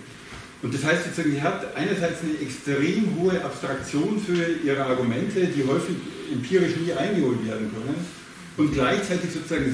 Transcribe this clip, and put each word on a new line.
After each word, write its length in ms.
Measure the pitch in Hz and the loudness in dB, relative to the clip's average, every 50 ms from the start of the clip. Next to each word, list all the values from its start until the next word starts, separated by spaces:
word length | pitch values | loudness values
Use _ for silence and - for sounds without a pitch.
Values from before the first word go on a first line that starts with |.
| - - - - - - - - - - - - | -12 -16 -18 -18 -16 -16 -16 -16 -16 -16 -14 -6
Und 120 | - 117 143 | -4 -4 -2
das 100 | 135 131 | 0 2
heißt 220 | 156 170 175 175 | 2 2 2 0
sozusagen, 260 | 165 - 170 160 151 | -2 -2 0 2 2
sie 100 | 139 139 | 2 2
hat 320 | 147 175 190 - - - - | 2 0 0 0 -4 -6 -4
einerseits 440 | - 160 208 190 175 175 165 - - | -2 0 0 0 2 0 0 0 -2
eine 160 | 170 151 156 - | -2 -2 -2 -2
extrem 760 | 147 127 - - - 143 139 139 147 170 196 220 214 175 147 | -4 -6 -6 -6 -2 0 2 2 2 2 4 2 2 2 2
hohe 240 | 165 180 185 180 - - | 2 2 4 2 2 0
Abstraktion 760 | 135 - - - - 135 131 - - 147 147 170 208 214 202 | -2 -6 -4 -4 -4 -4 -4 -4 -2 0 2 2 2 2 0
für 240 | - 175 175 170 170 170 165 - 151 | 0 0 0 2 2 0 0 0 0
ihre 200 | 139 139 139 135 | 0 2 2 2
Argumente, 600 | 127 127 127 123 113 113 127 190 208 - 190 175 | 2 2 2 2 2 2 0 0 0 2 2 2
die 160 | 160 139 143 131 | 2 2 2 2
häufig 300 | 131 151 165 - 185 165 - - - - - - 160 | 2 2 2 2 0 -4 -4 -4 -8 -10 -10 -6 -4
empirisch 440 | 139 117 - - 185 185 170 147 - | -4 -4 0 2 4 4 4 4 2
nie 160 | 160 165 175 - | 0 0 -2 0
eingeholt 520 | - 175 208 208 170 139 123 117 110 110 | 0 0 0 2 2 2 2 2 0 -2
werden 240 | 110 107 107 107 104 | -2 -2 -4 -4 -4
können, 240 | 107 110 117 139 160 175 180 - - - - - - - - - - | -4 -6 -4 -4 -4 -4 -6 -8 -10 -14 -16 -18 -18 -18 -16 -10 0
und 160 | - 151 143 - | 2 2 2 4
gleichzeitig 580 | 139 127 123 131 - - - 175 - 175 156 | 4 4 4 4 2 2 0 0 0 0 -2
sozusagen 420 | - 151 135 - 160 143 135 131 | -4 -4 -4 -2 0 0 2 0